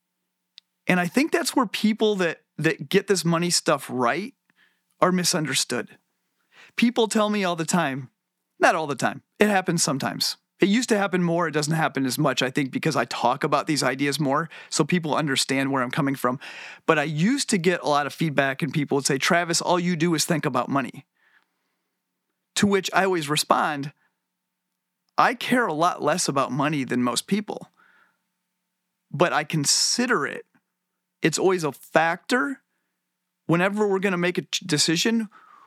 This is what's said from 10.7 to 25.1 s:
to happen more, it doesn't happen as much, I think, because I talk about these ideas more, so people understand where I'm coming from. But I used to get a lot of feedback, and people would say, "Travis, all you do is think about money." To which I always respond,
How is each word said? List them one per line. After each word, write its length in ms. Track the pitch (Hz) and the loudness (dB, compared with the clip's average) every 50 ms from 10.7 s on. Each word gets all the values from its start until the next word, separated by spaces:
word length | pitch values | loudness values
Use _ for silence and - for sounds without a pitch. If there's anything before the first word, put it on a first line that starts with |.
| 202 247 247 - | 4 2 2 0
to 80 | 220 202 | 0 0
happen 240 | 196 196 175 180 | 0 0 0 0
more, 260 | 175 170 165 170 170 160 | 0 0 0 0 -2 0
it 40 | |
doesn't 200 | 147 156 147 143 | -2 -2 -2 -2
happen 320 | 160 160 160 139 - 139 135 | -2 -2 -2 -2 -2 -2 -4
as 140 | 127 123 143 | -2 -2 0
much, 240 | 151 139 123 - | 0 0 0 0
I 80 | - 127 | -2 -2
think, 200 | 139 147 143 127 | 0 -2 -4 -2
because 240 | - 135 - 160 135 | -4 -2 -2 0 0
I 120 | 139 131 | 0 -2
talk 360 | - - - - - 127 143 | -2 -4 0 0 0 0 0
about 240 | - 151 147 143 190 | -2 0 0 0 0
these 160 | - 151 127 | 0 -2 0
ideas 380 | 139 127 131 135 143 143 139 143 | 0 -2 -2 0 -2 -2 -2 -2
more, 300 | 151 131 135 147 165 - - - - - | -2 0 0 -2 -2 -4 -10 -18 -14 -6
so 160 | - - 156 | -2 -2 0
people 300 | - 175 180 165 180 120 | 2 0 0 0 0 -2
understand 580 | 117 156 143 135 120 - - 135 135 135 135 | 0 0 0 0 0 0 0 0 -2 0 0
where 100 | 139 135 | -2 -2
I'm 80 | 123 120 | -2 -2
coming 240 | - - 143 139 131 | -2 -2 0 0 -2
from. 240 | - - 123 123 123 - - - - - - - - - | 0 -2 -2 -2 -4 -10 -16 -16 -16 -16 -18 -18 -6 2
But 140 | - 160 151 | 2 4 4
I 60 | 143 | 4
used 440 | 170 151 151 170 220 277 277 - - | 0 0 2 2 2 2 0 0 0
to 60 | 226 | 0
get 260 | 185 156 190 180 - | 2 2 2 0 0
a 60 | - 147 | 0 0
lot 180 | 147 143 143 | 0 0 0
of 60 | 135 | -2
feedback, 480 | - - 165 160 135 143 139 135 131 - | -4 -2 -2 0 0 0 0 0 0 -4
and 100 | - 131 | -4 -2
people 260 | - 147 143 - 135 | -2 -2 0 0 0
would 100 | 139 135 | 0 0
say, 100 | - 147 | 0 -2
"Travis, 460 | 131 - - 175 170 175 165 170 - | 0 2 2 2 2 2 0 -2 -2
all 180 | - - 175 180 | 0 0 0 0
you 160 | 175 180 180 | 2 0 0
do 180 | 151 160 175 165 | 2 2 0 2
is 120 | 151 - | 0 0
think 180 | - 175 147 - | 0 -2 0 -2
about 240 | 151 123 127 120 - | -2 -2 -2 -2 0
money." 380 | 139 139 123 107 - 135 - _ _ _ _ _ _ _ _ _ _ _ _ _ _ _ _ _ _ _ _ _ _ _ _ _ _ _ _ _ - | -2 -2 -2 -4 -10 -16 -20 _ _ _ _ _ _ _ _ _ _ _ _ _ _ _ _ _ _ _ _ _ _ _ _ _ _ _ _ _ -2
To 100 | - 208 | 0 2
which 240 | 202 196 190 180 - | 2 2 0 0 0
I 120 | - 165 185 | 0 2 2
always 260 | 196 185 170 151 139 | 2 0 0 -2 -2
respond, 600 | 151 147 - - - 143 202 165 151 143 139 151 - _ _ _ _ _ _ _ _ _ _ _ _ _ _ _ _ _ _ _ _ _ _ _ | -2 -2 2 2 2 2 2 0 -2 -4 -8 -10 -12 _ _ _ _ _ _ _ _ _ _ _ _ _ _ _ _ _ _ _ _ _ _ _